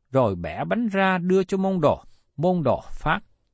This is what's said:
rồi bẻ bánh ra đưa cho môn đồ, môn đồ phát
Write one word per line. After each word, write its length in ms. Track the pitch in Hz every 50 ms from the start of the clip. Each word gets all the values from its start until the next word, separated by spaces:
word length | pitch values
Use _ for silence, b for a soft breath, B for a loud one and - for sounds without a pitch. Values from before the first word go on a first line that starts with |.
| _ _
rồi 240 | - 131 123 104 95
bẻ 280 | 87 82 82 80 101 151
bánh 220 | 165 190 226 247
ra 300 | 214 190 196 190 190 185
đưa 260 | 180 170 180 185 190 185
cho 140 | - 196
môn 240 | 190 190 190 190 180
đồ, 220 | 147 131 87 - - - - _ _ _ _
môn 260 | 139 160 185 185 175 143
đồ 180 | 123 98 - - -
phát 280 | - - - 151 165 208 - - _ _ _ _